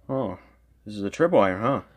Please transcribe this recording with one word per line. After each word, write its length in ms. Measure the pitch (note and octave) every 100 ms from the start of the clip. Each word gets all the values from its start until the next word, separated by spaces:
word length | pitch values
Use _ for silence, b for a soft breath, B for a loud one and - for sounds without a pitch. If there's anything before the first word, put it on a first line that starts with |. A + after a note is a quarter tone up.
| -
Oh, 280 | C3+ A2 F#2 b b _ _
this 100 | -
is 80 | G#2
a 60 | G2+
tripwire, 520 | - E3+ E3 G2 F#2
huh? 200 | A#2 C3 -